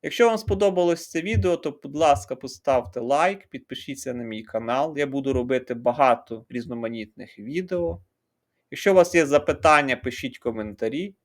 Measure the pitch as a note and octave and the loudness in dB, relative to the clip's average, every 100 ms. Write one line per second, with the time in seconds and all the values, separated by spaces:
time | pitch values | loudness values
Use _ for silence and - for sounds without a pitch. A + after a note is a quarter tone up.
0 | - - A#3 A3 G#3+ G3 G3+ F3+ F3 E3+ | -8 2 2 2 -2 0 2 2 0 0
1 | - E3 F3 A3 F#3 E3 D3+ - C#3+ C#3+ | -4 -8 -2 0 0 -2 -4 -10 -12 0
2 | D#3 C#3+ - C3 C3+ - - C3 A2+ A#2+ | 4 4 0 -12 -12 -8 0 0 0 -8
3 | A#2 C#3+ F3 G3 _ C3 _ - - C3+ | -2 0 0 -2 _ -18 _ -16 -12 -10
4 | - B2 A#2 A2 A2 A2 A#2 B2+ D#3 D3 | -8 -8 -8 -10 -6 -6 -2 -2 -2 -2
5 | C#3+ C3+ C3+ C3 B2 C3 B2 A#2+ B2 B2 | -4 -2 -2 -2 0 -2 -2 -4 -2 2
6 | C3+ A#2+ - A2+ - B2 A#2 A#2 A2+ A#2 | 4 4 -2 -16 -10 -12 -8 -8 -8 -8
7 | G#2+ - G#2 - G#2+ D#3+ F3+ F3+ E3+ F2+ | -12 -14 -20 -16 -8 -8 -6 -4 -4 -6
8 | _ _ _ _ _ _ _ - G3+ F#3+ | _ _ _ _ _ _ _ -2 4 6
9 | E3+ E3+ D3 C#3+ D3 D3+ D#3+ D3+ C#3 B2 | 6 4 4 4 2 2 6 6 4 -2
10 | C3+ - C3 - B2 A2 G#2+ G2+ A2+ C3+ | -4 -8 -10 -8 -8 -6 -10 -6 -6 -4
11 | G3 G3 | -8 _